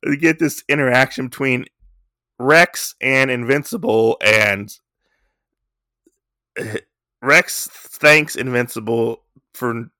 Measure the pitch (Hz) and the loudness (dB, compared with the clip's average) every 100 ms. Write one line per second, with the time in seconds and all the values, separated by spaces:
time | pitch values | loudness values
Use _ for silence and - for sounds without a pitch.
0 | - 143 160 160 156 - - 143 135 123 | -4 0 0 2 -2 -4 -4 0 2 2
1 | 135 - 127 - 135 123 - _ _ _ | 2 -2 -8 -4 -2 -2 -6 _ _ _
2 | _ _ _ _ 127 160 175 - - - | _ _ _ _ 4 4 4 0 -12 -6
3 | 131 135 135 123 117 143 147 233 - 113 | -2 0 0 -2 0 -2 -2 -8 -2 2
4 | 113 - 107 107 104 98 101 - _ _ | 2 2 2 4 2 -2 -8 -18 _ _
5 | _ _ _ _ _ _ _ _ _ _ | _ _ _ _ _ _ _ _ _ _
6 | _ _ _ _ _ - 113 107 _ _ | _ _ _ _ _ -14 -10 -12 _ _
7 | _ _ 127 156 - - - - - - | _ _ 2 2 2 -8 -12 -16 -20 0
8 | 151 151 147 - 127 123 123 117 110 117 | 4 4 2 -6 -4 -2 -4 -6 -4 -2
9 | 117 117 _ _ _ - 123 117 113 | -2 -4 _ _ _ -8 -6 -6 -10